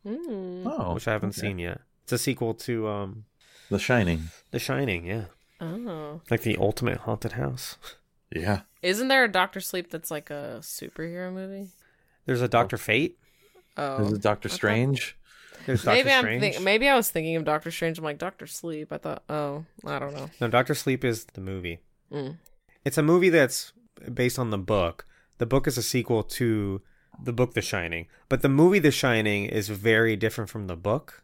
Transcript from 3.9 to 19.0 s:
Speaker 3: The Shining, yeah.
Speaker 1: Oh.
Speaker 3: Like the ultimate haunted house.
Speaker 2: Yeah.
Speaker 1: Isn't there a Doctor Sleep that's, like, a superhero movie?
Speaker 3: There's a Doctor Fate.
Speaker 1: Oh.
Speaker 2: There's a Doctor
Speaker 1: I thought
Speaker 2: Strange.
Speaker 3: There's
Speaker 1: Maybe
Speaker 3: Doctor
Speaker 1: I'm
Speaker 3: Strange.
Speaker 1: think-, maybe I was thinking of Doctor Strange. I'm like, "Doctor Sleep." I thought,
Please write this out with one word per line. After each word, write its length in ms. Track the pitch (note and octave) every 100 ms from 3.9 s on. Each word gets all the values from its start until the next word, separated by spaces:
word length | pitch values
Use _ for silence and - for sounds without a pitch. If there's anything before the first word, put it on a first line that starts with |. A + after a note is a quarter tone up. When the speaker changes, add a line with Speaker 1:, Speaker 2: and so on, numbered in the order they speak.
| B2 F2+ E2 E2 - _
Speaker 3:
The 60 | A#2+
Shining, 440 | - C3+ C3+ F2+ E2+
yeah. 180 | A2 F#2+ _ _ _
Speaker 1:
Oh. 600 | E3 G3 A#3+ D#3+ D3+ D#3 -
Speaker 3:
Like 120 | A#2
the 140 | A2+ -
ultimate 400 | G#2 - A#2 -
haunted 340 | - A2+ -
house. 440 | B2 C#3 B2+ - - - - _ _ _
Speaker 2:
Yeah. 260 | D#2+ F2+ G2 - _
Speaker 1:
Isn't 260 | F3+ G3+ C4
there 160 | C4+
a 40 | A#3+
Doctor 280 | F#3 D#3+ G3
Sleep 300 | - F#3 E3+
that's, 200 | D#3+ -
like, 200 | D3+ -
a 280 | D3 C#3+ A2+
superhero 720 | - - - - E3 F3 F#3
movie? 380 | F#3 F#3+ G3 G3 _ _ _ _ _ -
Speaker 3:
There's 160 | B2+
a 60 | B2
Doctor 280 | A#2 A#2 A#2
Fate. 420 | - A2+ E3+ - _ _ _ _ _ -
Speaker 1:
Oh. 220 | C#3+ C3+
Speaker 2:
There's 140 | G#2
a 60 | G#2
Doctor 300 | G#2 G#2 G2
Speaker 1:
I 20 |
thought 40 | -
Speaker 2:
Strange. 600 | G#2+ G#2+ C3 C3+ - - - - - - -
Speaker 3:
There's 180 | A#2+ -
Speaker 1:
Maybe 220 | A#3+ C4+
Speaker 3:
Doctor 60 | C4+
Speaker 1:
I'm 40 |
Speaker 3:
Strange. 180 | G#2+ A2+
Speaker 1:
think-, 180 | G#3 -
maybe 240 | F#3+ G#3+ C#4
I 80 | C4
was 120 | G#3+
thinking 260 | E3+ D#3+ E3
of 80 |
Doctor 260 | D3+ D3+ E3+
Strange. 280 | - E3 E3
I'm 60 |
like, 140 | D#3+ D3
"Doctor 280 | F3+ - -
Sleep." 460 | - E3+ D3+ D3+
I 60 |
thought, 240 | D3+